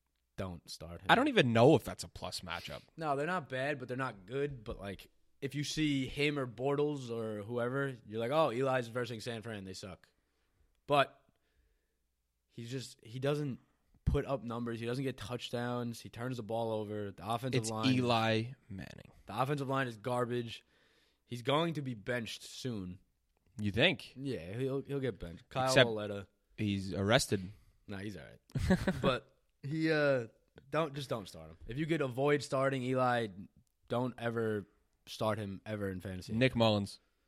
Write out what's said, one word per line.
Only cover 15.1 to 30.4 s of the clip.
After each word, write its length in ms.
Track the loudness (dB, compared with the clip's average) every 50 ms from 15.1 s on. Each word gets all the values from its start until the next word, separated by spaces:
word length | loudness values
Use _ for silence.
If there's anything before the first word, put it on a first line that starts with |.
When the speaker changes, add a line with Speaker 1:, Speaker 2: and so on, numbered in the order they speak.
| -4
Speaker 1:
touchdowns. 840 | -6 -6 -8 -6 -6 -6 -4 -4 -2 -2 -2 -2 -2 -4 -4 -6 -8
He 80 | -12 -12
turns 300 | -10 -6 -6 -4 -4 -4
the 40 | -4
ball 300 | -2 -2 0 0 0 0
over. 400 | -2 -2 -4 -4 -4 -6 -6 -8
The 120 | -8 -4 -4
offensive 340 | -2 -2 -2 0 0 0 0
Speaker 2:
It's 80 | 0
Speaker 1:
line 220 | -2 0 2 2 2
Speaker 2:
Eli 500 | 2 4 4 4 4 4 4 2 2 0 -2 -8 -14 _ -14
Manning. 440 | -12 -12 -12 -12 -14 -16 -18 -20 -20 -20 -14
Speaker 1:
The 140 | -6 -2 0
offensive 280 | 0 0 0 -2 0 0
line 180 | 0 0 0
is 100 | 0 -4
garbage. 680 | -6 -4 -2 0 0 0 0 0 -2 -2 -4 -8 -12 -14 _ _ _ _ _ _ _ _ _ _ _ _
He's 160 | -10 -10 -6 0
going 320 | 2 2 2 2 2 0
to 80 | -2 -4
be 120 | -6 -6
benched 480 | -6 -4 -2 -2 -2 -2 -4 -8 -10 -12
soon. 540 | -14 -12 -8 -6 -4 -4 -4 -6 -8 -8 -12 _ _ _ _ _ _ _ _ _ _ _ -4
Speaker 2:
You 120 | -2 0 4
think? 400 | 4 4 4 4 2 -6 -12 -12
Speaker 1:
Yeah, 220 | -8 -6 -4 -4 -6 -6 -8 -6
he'll, 260 | -4 -4 -2 -2 -4 -4
he'll 140 | -4 -4 -4
get 180 | -2 -2 -4 -4
benched. 300 | -8 -12 -12 -14 -14 -8
Kyle 160 | -4 -2 0
Speaker 2:
Except 240 | 6 8 8 8 8
Speaker 1:
Lauletta. 380 | 6 0 -2 -4 -4 -6 -8 -10 _ _ _ _ _
Speaker 2:
he's 360 | -2 0 2 2 2 0 -2 -2
arrested. 480 | 2 4 6 6 6 6 4 0 -2 -2 -4 -12 -14 -20 -20 _ _ _ -10
Speaker 1:
Nah, 80 | -10 -8
he's 180 | -8 -8 -10
all 60 | -12 -14 -16 -20 -20 _ -6 -4 0 4 4
right. 100 | 4 4 4 0 0
Speaker 2:
<laughs> 60 | 2
Speaker 1:
But 260 | 2 2 2 2 -2 -10 _ _ _ _ _ _ -8
he, 280 | -4 -2 0 2 2
uh, 340 | 4 4 4 4 4 2 0 -2 -8 _